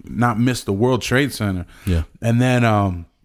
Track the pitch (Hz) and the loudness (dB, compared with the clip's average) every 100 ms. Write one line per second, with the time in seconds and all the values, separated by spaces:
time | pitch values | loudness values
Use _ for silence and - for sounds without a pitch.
0 | - - 120 110 123 120 - 98 123 123 | -10 -2 0 2 0 0 -2 0 0 0
1 | - 123 143 - 104 92 85 - 95 85 | 0 0 0 -2 -4 -4 -8 -8 -2 -2
2 | 80 - 117 117 127 123 117 104 98 87 | -2 -4 0 2 2 2 2 2 0 -4
3 | 85 _ | -10 _